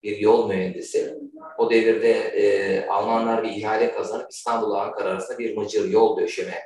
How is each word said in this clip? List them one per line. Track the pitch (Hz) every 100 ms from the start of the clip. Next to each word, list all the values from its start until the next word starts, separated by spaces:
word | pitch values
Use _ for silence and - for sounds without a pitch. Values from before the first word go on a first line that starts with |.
bir | 107 101
yol | 104 113 107
mühendisi. | 95 92 87 - - - - - - - -
O | 117
devirde, | 113 113 113 117
e, | 110 - 101 104 98 98 95 -
Almanlar | 98 110 113 113 113
bir | 107
ihale | 104 107 110 117
kazanıp | 104 - 113 -
İstanbul'la | - - 233 107 101
Ankara | 98 - 92
arasında | 95 95 120
bir | 113 104
mıcır | 104 107 95
yol | 107 113 95
döşeme | 87 - 92 -